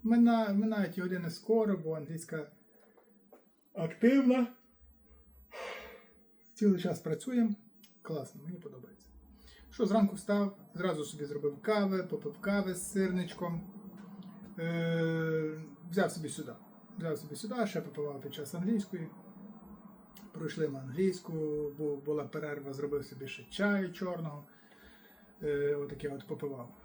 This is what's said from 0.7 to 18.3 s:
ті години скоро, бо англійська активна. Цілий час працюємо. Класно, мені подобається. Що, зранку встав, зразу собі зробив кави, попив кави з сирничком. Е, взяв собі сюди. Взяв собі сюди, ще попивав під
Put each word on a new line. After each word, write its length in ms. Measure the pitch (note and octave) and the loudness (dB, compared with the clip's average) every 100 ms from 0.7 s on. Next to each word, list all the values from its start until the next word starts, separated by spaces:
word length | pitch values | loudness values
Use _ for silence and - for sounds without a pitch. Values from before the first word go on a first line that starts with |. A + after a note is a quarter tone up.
| G#3+ F3+ | 2 0
ті 80 | F#3 | 0
години 280 | F3+ F3+ E3 | -2 -2 -4
скоро, 480 | - - A3+ G#3+ F#3 | -6 2 4 4 2
бо 180 | D#3 D#3 | 0 -4
англійська 560 | C#3+ E3 - D#3+ D3 - _ _ _ - _ _ _ - _ _ _ | -6 -10 -6 -8 -8 -16 _ _ _ -20 _ _ _ -20 _ _ _
активна. 760 | - E3 - A#3 C#4 B3+ B3+ A#3+ - _ _ - _ _ - _ - - - - - - - - _ _ _ _ | -4 -4 6 6 8 8 6 4 -2 _ _ -20 _ _ -20 _ -20 -18 -12 -10 -10 -14 -18 -20 _ _ _ _
Цілий 280 | - G#3 F3+ | 4 4 6
час 180 | F3 E3 | 2 -2
працюємо. 560 | D#3+ D#3 B3+ B3 A3+ G#3 - _ - _ | -2 -2 0 2 2 0 -8 _ -20 _
Класно, 400 | - D3+ C3 C#3+ | -8 -6 -6 -12
мені 140 | D3+ F3 | -12 -12
подобається. 480 | D3 B2+ A#2+ - - - - - - - - - | -14 -16 -18 -20 -20 -20 -20 -20 -20 -20 -16 0
Що, 100 | G3+ | 4
зранку 300 | A3 G3+ - | 6 6 2
встав, 420 | - G3+ G3+ - - | 0 2 2 -2 -14
зразу 300 | E3 F#3 D#3 | -2 0 0
собі 220 | D3 D3+ C#3+ | -4 -6 -6
зробив 360 | C#3+ D3 C#3+ | -2 -2 -2
кави, 420 | - G#3+ G3 F#3+ | 2 2 4 2
попив 380 | F3+ D3 - - | 0 -4 -6 -4
кави 320 | G3 G3+ F#3+ | 0 0 0
з 180 | F3+ - | -4 -2
сирничком. 720 | G3 F#3 F3+ F3 - F3 E3 - - - - - - - - - - | 0 2 0 -2 -4 -4 -4 -8 -14 -18 -18 -18 -16 -18 -16 -16 -6
Е, 1040 | E3 E3+ E3 E3 E3 E3 D#3+ D#3+ D#3 D#3 D#3 - E3+ | -2 0 2 2 2 2 2 2 0 -4 -12 -16 -2
взяв 220 | G3 E3 | 2 2
собі 180 | - D3+ | 0 -8
сюди. 220 | - C3+ A2+ - - - - | -8 -10 -12 -18 -20 -16 -6
Взяв 200 | E3 D3 | -4 -4
собі 180 | - C#3+ | -6 -10
сюди, 320 | G#3+ B3 G#3 | -6 -2 0
ще 140 | E3 | -2
попивав 400 | C#3 D3+ D3 C#3 | -6 -6 -6 -6
під 120 | C#3+ | -10